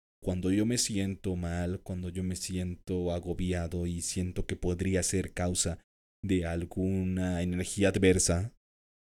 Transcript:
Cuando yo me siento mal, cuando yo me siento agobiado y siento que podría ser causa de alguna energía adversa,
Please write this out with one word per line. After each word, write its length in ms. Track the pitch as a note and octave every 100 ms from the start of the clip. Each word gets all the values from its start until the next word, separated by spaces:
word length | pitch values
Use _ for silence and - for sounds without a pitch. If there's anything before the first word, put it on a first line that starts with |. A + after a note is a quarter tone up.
| _ _
Cuando 280 | F#2 F#2 F#2
yo 140 | G2+
me 140 | A2 A#2+
siento 580 | - G2 G2 F#2 F#2+ F2
mal, 440 | E2+ F2 F2 F#2
cuando 280 | - F2+ F2+
yo 160 | F2+
me 100 | F#2
siento 800 | F2 - F2+ F2+ F2 - F2+ F2
agobiado 720 | F2 F2+ E2+ F2+ F2 E2 F2 F2
y 140 | E2+
siento 460 | - F#2 F2+ F#2 -
que 100 | F2
podría 460 | F2+ F2+ F#2+ F#2
ser 320 | F2 F#2+ F2
causa 440 | - F2+ F2+ F2+ E2 _ _ _ _
de 220 | G2 F#2 E2+
alguna 960 | E2+ F2 F#2+ F#2 F#2+ F#2 F#2 F#2 F2
energía 480 | F2+ F2+ F2+ G#2 G2
adversa, 640 | F#2+ F#2+ F#2 - F2 G#2+ - _ _ _ _